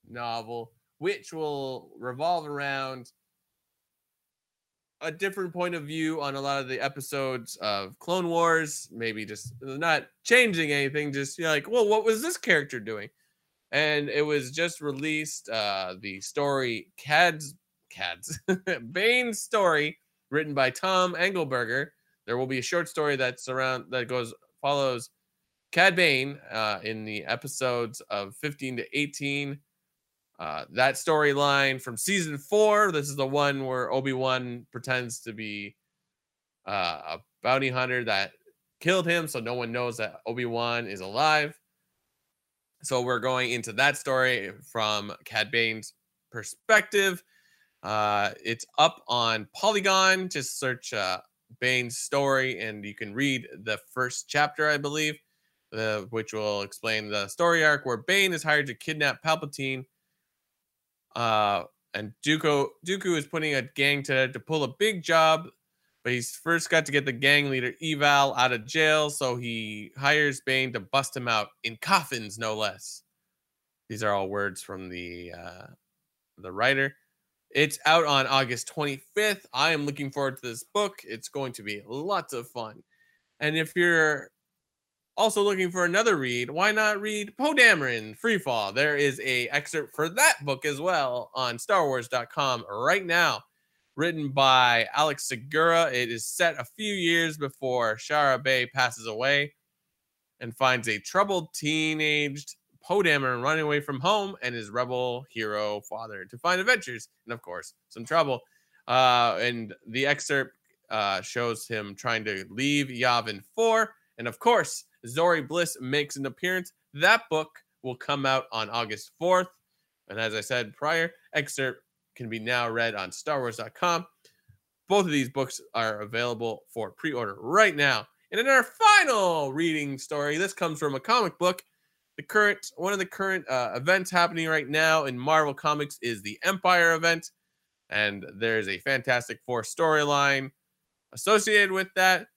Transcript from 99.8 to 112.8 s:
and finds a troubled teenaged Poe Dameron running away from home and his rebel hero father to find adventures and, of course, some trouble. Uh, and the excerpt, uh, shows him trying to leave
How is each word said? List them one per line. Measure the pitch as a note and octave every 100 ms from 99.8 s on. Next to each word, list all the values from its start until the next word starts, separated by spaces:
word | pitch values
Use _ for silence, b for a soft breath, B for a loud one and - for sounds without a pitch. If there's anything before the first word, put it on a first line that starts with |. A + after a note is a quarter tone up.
| _ _ _ _ _ _
and | A#2+
finds | - C3 B2+ A2+
a | G#2
troubled | - F#3 G3+ F#3 D#3+
teenaged | - D3+ D#3 D#3 D#3 D3+ D3+ D3 C#3+ - - _ _
Poe | - G3
Dameron | F3 D3 C3 B2
running | C3 D#3
away | D3+ D3
from | D3 C3+
home | E3+ G#3+ G3 G3
and | B2
his | A#2+ G#2
rebel | A#2 B2+ B2+ B2+ B2 C#3
hero | A2+ G#2+ G#2 G#2 G#2
father | - A2 A2+ G2+
to | F#2 B2
find | E3+ F3+
adventures | G#3 A#3+ B2+ A#2+ - _ -
and, |
of | A#2
course, | - F2 - _ _
some | A2+
trouble. | A#2 E3 D3 B2 b b b b -
Uh, | B2 B2+ B2 A#2 F2+
and | A#2+ A#2+ G#2+ F2+ -
the | A#2+ C#3
excerpt, | C#3+ - C#3+ C3+ _ _ _ _
uh, | A2 G2+ F#2+
shows | G2+ A#2+ A#2+ A2 -
him | A2+ G#2
trying | G2 B2+ A2+
to | G#2+ G2 F#2+
leave | G#2 C#3 C#3+